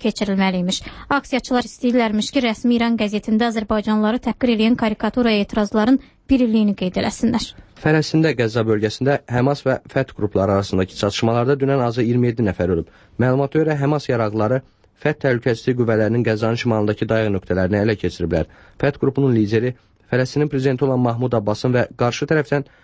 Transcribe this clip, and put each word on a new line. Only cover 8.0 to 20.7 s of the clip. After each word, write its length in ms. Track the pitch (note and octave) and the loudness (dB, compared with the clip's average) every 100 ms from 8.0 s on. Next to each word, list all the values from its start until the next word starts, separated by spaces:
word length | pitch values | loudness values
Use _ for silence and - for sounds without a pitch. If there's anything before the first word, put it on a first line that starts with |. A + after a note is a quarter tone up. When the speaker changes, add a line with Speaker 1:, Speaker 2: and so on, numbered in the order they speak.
| D3+ D#3+ D#3+ B2 | 2 2 2 2
Speaker 2:
Qəzza 280 | A2+ A#2 A2 | 0 0 0
bölgəsində 540 | G#2 G#2+ - C3 C#3 - | 2 0 0 0 0 0
Həmas 320 | B2 C3 C#3+ | 0 0 0
və 140 | C3 B2+ - | -2 -4 -4
Fəth 220 | C3+ C3 - | -4 -4 -4
qrupları 420 | G#2 G2 G2 G2 | -2 0 2 2
arasındakı 380 | G2 F#2+ F#2 - | 0 -2 -2 -2
çatışmalarda 560 | G2+ - A#2 A#2+ A#2+ C#3 | -4 0 0 0 0 0
dünən 240 | C3+ C#3 | 0 0
azı 180 | A#2+ A2+ | 0 0
iyirmi 300 | A#2 B2 A#2+ | 0 2 0
yeddi 100 | A#2 G#2 | 0 -2
nəfər 260 | F2 F2+ | 0 0
ölüb. 160 | E2+ - - - - | 0 -4 -12 -10 -2
Məlumata 380 | B2+ C3 C#3 D#3 | 0 2 0 0
görə 180 | D#3 D3 | 0 0
Həmas 300 | C#3 D3+ - | 0 0 -2
yaraqlıları 500 | A#2+ G#2+ G#2+ G#2+ B2+ - _ _ _ | -2 0 0 0 -2 -4 _ _ _
Fəth 220 | D3+ D3+ | -4 0
təhlükəsizlik 540 | C#3 A#2+ C3 A2+ - B2 | 0 0 0 -2 0 0
qüvvələrinin 460 | A#2 A2 G#2+ A#2 A2+ | 2 2 2 2 0
Qəzzanın 320 | G#2+ A2+ A#2 | 0 0 0
şimalındakı 480 | B2 G#2+ G#2 G#2+ A2 | 0 0 0 -2 0
dayaq 220 | A2+ A2 F#2+ | 0 0 -2
nöqtələrini 420 | - F#2 F#2 G#2 | -2 -2 0 0
ələ 100 | A2 G2+ | 0 -2
keçiriblər. 480 | F2 - E2+ E2 D#2 - - - | -4 -4 -2 -2 -2 -10 -16 -4
Fəth 160 | C#3 - | -4 0
qrupunun 320 | C3+ C3+ C#3 A2+ | -2 0 2 2
lideri 340 | G2+ A2+ B2 B2 _ _ - | 2 0 -2 -6 _ _ -4
Fələstinin 400 | B2 B2+ C#3+ D3 | -2 0 0 -2
prezidenti 340 | C3+ C3+ | 0 0